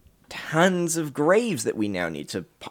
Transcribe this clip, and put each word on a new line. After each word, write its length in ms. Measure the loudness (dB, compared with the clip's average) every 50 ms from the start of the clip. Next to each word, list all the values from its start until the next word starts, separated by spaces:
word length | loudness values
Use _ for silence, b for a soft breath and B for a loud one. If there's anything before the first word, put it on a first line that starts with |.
| _ _ _ _ _ -16
tons 640 | -14 -14 -8 -2 2 4 4 4 4 2 0 -2 -2
of 160 | -4 -4 -4
graves 520 | -2 0 4 4 4 4 4 0 -2 -2 -2
that 120 | -2 -2
we 120 | -2 -2 -2
now 200 | -2 -2 -4 -4
need 200 | -4 -8 -8 -8
to 120 | -8 -8
p-, 280 | -8 -10 _ -18 -14 -8